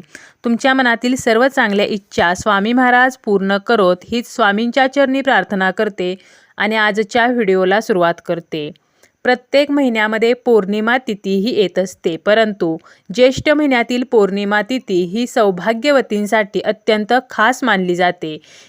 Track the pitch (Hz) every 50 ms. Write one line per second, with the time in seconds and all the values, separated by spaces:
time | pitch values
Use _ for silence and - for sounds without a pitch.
0 | - _ - - - - _ _ - 233 233 220 - 269 262 269 254 247 233 226
1 | - 247 262 254 - 247 220 226 247 277 262 - 247 214 202 196 202 - 220 202
2 | - _ - - 196 170 180 185 - 220 208 196 196 220 240 247 254 247 247 247
3 | 254 262 254 - _ - 202 190 190 196 196 202 196 - 240 220 202 180 180 180
4 | - - 226 240 233 - - - 226 202 202 202 233 233 233 269 262 262 262 285
5 | 277 254 262 269 262 269 247 202 185 - 214 190 190 190 185 - 220 214 202 -
6 | 180 180 185 190 _ _ - _ _ _ _ - 190 214 220 220 214 214 208 208
7 | 220 208 - 247 226 240 254 240 226 190 190 190 185 185 190 214 226 - 226 180
8 | 175 170 170 - - - 175 165 170 _ - 160 147 147 - _ _ _ _ _
9 | _ _ _ _ - 254 247 - - _ - 277 294 285 285 285 285 254 226 220
10 | 214 220 220 220 214 233 247 240 - 247 240 214 196 185 202 214 214 226 240 262
11 | 262 - 214 196 - 196 190 196 190 240 - - 202 175 - 185 185 185 - -
12 | - 190 165 160 - 202 208 220 226 214 208 202 190 165 160 160 - - - _
13 | _ - 185 196 254 262 254 - - 311 302 294 302 285 262 240 233 - 247 247
14 | 254 240 - 226 202 190 190 202 202 202 208 208 208 202 254 254 - - 196 175
15 | 185 175 175 226 247 240 - 254 220 202 190 175 175 214 233 226 220 294 285 269
16 | 226 - 220 208 208 202 226 220 208 196 - 185 180 214 220 - _ - 220 214
17 | 214 196 240 254 254 - - - 214 226 262 254 - 247 208 190 185 180 175 175
18 | 180 180 175 - - 160 156 151 - - - - -